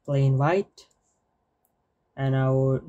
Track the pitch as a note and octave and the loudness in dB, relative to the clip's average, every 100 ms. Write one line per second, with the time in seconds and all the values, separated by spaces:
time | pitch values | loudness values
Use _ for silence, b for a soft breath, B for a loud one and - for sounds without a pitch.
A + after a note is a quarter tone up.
0 | - C#3 C3+ C3 D3 F#3+ G#3 - - _ | -4 0 2 2 0 0 -4 -14 -20 _
1 | _ _ _ _ _ _ _ _ _ _ | _ _ _ _ _ _ _ _ _ _
2 | _ - C3+ C3+ C3 C3 C3+ C3 | _ -6 -2 0 0 0 0 -2